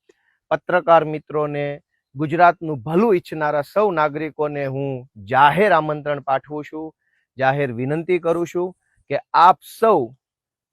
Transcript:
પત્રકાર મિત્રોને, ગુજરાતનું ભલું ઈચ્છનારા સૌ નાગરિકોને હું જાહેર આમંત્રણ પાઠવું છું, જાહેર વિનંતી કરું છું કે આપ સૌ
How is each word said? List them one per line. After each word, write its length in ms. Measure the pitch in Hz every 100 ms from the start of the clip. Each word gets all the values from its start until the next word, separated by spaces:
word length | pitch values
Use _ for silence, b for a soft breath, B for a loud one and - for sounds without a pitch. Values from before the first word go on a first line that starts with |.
| _ _ _ _ -
પત્રકાર 560 | 160 - 180 170 165 156
મિત્રોને, 760 | 156 - 151 147 147 143 143 _ _ _ 131
ગુજરાતનું 600 | 151 165 175 170 160 143
ભલું 380 | 117 170 233 180
ઈચ્છનારા 460 | - 156 151 147
સૌ 300 | 143 196 214
નાગરિકોને 760 | 165 151 143 156 147 147 143 139
હું 440 | 135 139 131 123 107
જાહેર 540 | 98 131 143 151 208
આમંત્રણ 480 | 165 156 151 143 143
પાઠવું 440 | 131 135 - 151
છું, 320 | 147 156 160 - _ _ _ -
જાહેર 360 | 131 143 139
વિનંતી 460 | 117 127 156 165 180
કરું 280 | 165 165 165
છું 280 | 175 185 - _ _ -
કે 100 | 139 -
આપ 260 | 151 170 - - -
સૌ 300 | 220 180 120 131 _ _ _ _ _